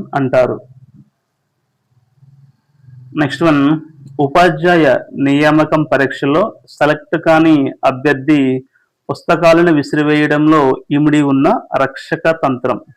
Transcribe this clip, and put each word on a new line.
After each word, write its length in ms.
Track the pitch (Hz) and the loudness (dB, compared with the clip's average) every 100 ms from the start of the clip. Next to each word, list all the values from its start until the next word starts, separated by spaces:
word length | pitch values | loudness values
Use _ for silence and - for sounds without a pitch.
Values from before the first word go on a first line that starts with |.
| - 143 | -4 -6
అంటారు. 400 | 127 131 123 113 - - - - - _ _ _ _ _ _ _ _ _ _ _ _ _ _ _ _ _ - - - 156 | 0 0 0 -4 -12 -20 -20 -20 -20 _ _ _ _ _ _ _ _ _ _ _ _ _ _ _ _ _ -20 -20 -14 -6
నెక్స్ట్ 240 | 143 - 165 | -6 0 0
వన్, 140 | 143 139 156 - - - - 139 | 2 2 0 -6 -20 -18 -6 -2
ఉపాధ్యాయ 580 | 175 180 156 175 175 151 120 - 123 139 | 2 2 2 0 2 2 0 -4 -4 -2
నియామకం 560 | 143 151 151 151 156 151 | 0 2 2 0 -2 -2
పరీక్షలో 480 | 156 131 - 143 156 220 - _ - | -2 -2 -4 -2 -2 -2 -8 _ -4
సెలెక్ట్ 400 | 151 147 - 165 165 | -2 -2 -4 -4 0
కాని 300 | 160 160 147 131 - 135 | 2 4 2 0 -2 -4
అభ్యర్థి 520 | 131 147 139 139 147 131 131 131 _ _ _ - | -2 -2 -2 0 0 2 -2 -8 _ _ _ -12
పుస్తకాలను 640 | - - 165 165 165 170 151 | -10 -2 2 4 4 4 2
విసిరివేయడంలో 840 | 139 151 151 151 147 147 151 156 135 135 - 147 | 0 -2 0 0 0 0 2 2 2 -2 -2 0
ఇమిడి 240 | 151 151 143 | 2 2 0
ఉన్న 160 | 135 160 254 - 135 | 0 0 -2 -4 -4
రక్షక 420 | 135 - - - 165 160 | -4 -6 -10 -4 -4 -2
తంత్రం. 360 | 143 123 127 110 - | -4 -4 -4 -6 -8